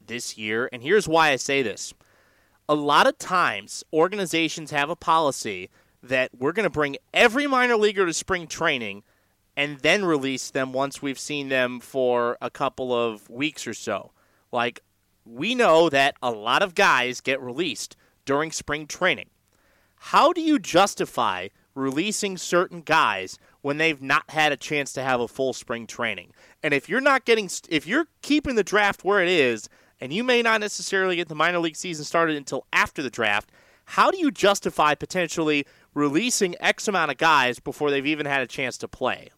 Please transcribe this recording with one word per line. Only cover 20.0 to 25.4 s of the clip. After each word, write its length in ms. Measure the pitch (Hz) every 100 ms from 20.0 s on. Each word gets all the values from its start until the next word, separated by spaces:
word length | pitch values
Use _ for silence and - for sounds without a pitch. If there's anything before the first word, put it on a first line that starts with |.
| - 185 269
do 80 | 349
you 180 | 320 294
justify 880 | 165 165 196 - - - 113 92 95 - _
releasing 640 | - 135 135 202 208 202 185
certain 440 | - 175 180 170
guys 580 | 151 156 131 98 92 - _ _
when 160 | 139 147
they've 240 | 160 143
not 280 | 135 147 -
had 220 | 156 156
a 60 | 139
chance 360 | - 147 135
to 80 | -
have 200 | 131 127
a 60 | 117
full 260 | -